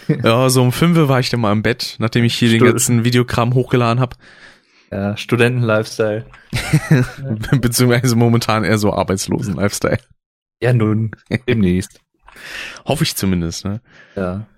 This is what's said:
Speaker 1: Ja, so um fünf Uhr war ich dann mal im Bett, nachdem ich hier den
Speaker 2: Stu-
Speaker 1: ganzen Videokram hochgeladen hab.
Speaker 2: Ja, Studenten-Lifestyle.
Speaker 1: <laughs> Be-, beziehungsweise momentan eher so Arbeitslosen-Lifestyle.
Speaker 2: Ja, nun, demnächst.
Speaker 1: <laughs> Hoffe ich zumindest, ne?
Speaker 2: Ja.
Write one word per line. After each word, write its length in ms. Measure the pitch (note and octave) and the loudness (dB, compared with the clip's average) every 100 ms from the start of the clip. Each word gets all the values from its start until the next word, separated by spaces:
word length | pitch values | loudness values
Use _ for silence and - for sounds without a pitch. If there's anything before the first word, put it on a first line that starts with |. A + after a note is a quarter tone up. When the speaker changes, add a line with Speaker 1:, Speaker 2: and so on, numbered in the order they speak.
| - C#3+ | -2 2
Speaker 1:
Ja, 240 | A2 A#2 C3 | 2 4 2
so 140 | B2+ | 2
um 100 | B2+ | 2
fünf 240 | - E3+ E3 | 2 2 4
Uhr 140 | D3 | 4
war 100 | C3 | 2
ich 80 | B2+ | 0
dann 120 | A#2+ | -2
mal 120 | G#2+ | 0
im 100 | G#2+ | 0
Bett, 340 | A2 B2+ - - | 0 -2 -6 -6
nachdem 260 | A2 A#2+ | -2 2
ich 100 | A#2 | 0
hier 140 | - A#2 | 2 2
den 120 | A2+ | 6
Speaker 2:
Stu- 40 | A#2+ | 4
Speaker 1:
ganzen 380 | A#2 A#2 A#2+ | 4 0 0
Videokram 480 | A#2 B2 B2 - A#2+ | 2 0 0 -2 0
hochgeladen 480 | B2+ B2 B2+ A#2+ A#2+ | 0 0 0 2 0
hab. 160 | B2+ - - - - _ _ _ _ | -4 -8 -20 -20 -20 _ _ _ _
Speaker 2:
Ja, 240 | G2 G2+ | -4 -4
Studenten-Lifestyle. 1080 | G#2 - A#2+ A#2 B2+ A#2 G#2+ A2+ - A2 G#2+ - - _ | -6 -4 2 2 2 0 0 -2 -4 -2 -4 -10 -20 _
Speaker 1:
<laughs> 380 | - - D#3 - | -8 0 -2 2
Be-, 680 | C3+ B2+ - C3+ A2 A2 C#3 | 2 2 -6 -8 -6 -2 0
beziehungsweise 580 | A#2 A#2 B2 A#2+ B2+ A#2 | 0 0 2 2 2 2
momentan 480 | A#2 A#2 A2+ A2 | 4 2 0 0
eher 140 | F2+ A2 | 0 2
so 120 | G#2 | 0
Arbeitslosen-Lifestyle. 1040 | F#2+ F#2 G2 - - A2+ D#2+ G2+ - - - - _ _ _ _ _ | 0 -2 -2 -2 -4 -4 -2 -2 -2 -2 -2 -6 _ _ _ _ _
Speaker 2:
Ja, 100 | A#2+ | 0
nun, 380 | B2 G#2+ G#2+ A2 - _ A2 - | 2 2 0 -4 -8 _ -6 -2
demnächst. 540 | A#2+ F#2 F2+ - _ _ _ - - | 0 2 0 -4 _ _ _ -20 -20
Speaker 1:
<laughs> 440 | - - - - - | -16 -14 -14 -10 -4
Hoffe 180 | C#3 | -2
ich 100 | D#3+ | -2
zumindest, 520 | - G2 F2+ E2+ - G2 | -2 -2 -2 -4 -6 -8
ne? 160 | G#2+ - - - G2+ | -10 -12 -20 -16 -8
Speaker 2:
Ja. 300 | F#2 F#2+ A2+ | -6 -6 -12